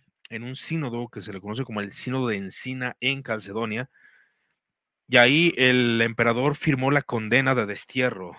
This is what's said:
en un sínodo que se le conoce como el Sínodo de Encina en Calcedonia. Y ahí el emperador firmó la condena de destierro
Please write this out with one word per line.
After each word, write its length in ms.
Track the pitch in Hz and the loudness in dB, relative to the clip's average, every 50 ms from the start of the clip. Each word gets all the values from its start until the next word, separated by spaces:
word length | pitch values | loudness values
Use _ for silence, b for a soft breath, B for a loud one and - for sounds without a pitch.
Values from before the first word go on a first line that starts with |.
| _ _ _ _ - - | _ _ _ _ -16 -14
en 140 | 117 110 117 | -12 -10 -10
un 120 | 123 131 | -10 -10
sínodo 540 | - - - 160 165 147 123 113 120 123 117 | -10 -8 -6 -4 -4 -4 -4 -4 -6 -6 -8
que 120 | - 110 | -10 -12
se 120 | 90 101 98 | -12 -10 -12
le 80 | 95 | -10
conoce 220 | 92 104 107 123 131 | -10 -8 -6 -6 -6
como 180 | - 110 104 | -6 -6 -6
el 100 | 101 101 | -6 -6
Sínodo 360 | - - - 127 127 131 127 120 | -4 -6 -4 -2 -2 -2 -2 -2
de 100 | 107 98 | -2 -4
Encina 600 | 98 92 - - - 127 131 127 127 123 - _ | -6 -8 -12 -12 -10 -10 -8 -8 -8 -8 -8 _
en 220 | - 131 139 139 127 | -4 -4 -4 -4 -4
Calcedonia. 680 | 123 113 107 95 98 101 110 117 110 107 117 127 b b b b b b b b b b b b b b _ _ _ _ _ _ _ _ _ _ - | -6 -6 -6 -6 -8 -6 -6 -4 -4 -4 -6 -8 b b b b b b b b b b b b b b _ _ _ _ _ _ _ _ _ _ 4
Y 100 | 123 123 | 6 8
ahí 360 | 120 123 139 156 175 170 - - | 8 8 8 6 4 4 4 4
el 440 | 127 127 127 127 123 120 117 113 | 4 4 6 4 4 4 2 2
emperador 540 | 117 117 113 - 117 117 117 120 131 147 151 | 2 0 0 0 2 2 2 2 2 0 -2
firmó 360 | - - 160 139 127 127 135 | -2 0 0 0 2 2 2
la 100 | 143 143 | 2 0
condena 540 | - - 127 117 110 107 120 131 131 131 135 | 0 -2 -4 -4 0 2 2 2 2 2 2
de 100 | 123 110 | 2 0
destierro 680 | 101 101 - - - - 127 127 123 110 95 92 87 85 | -2 -4 -8 -10 -8 -2 -2 0 0 -2 -4 -10 -12 -14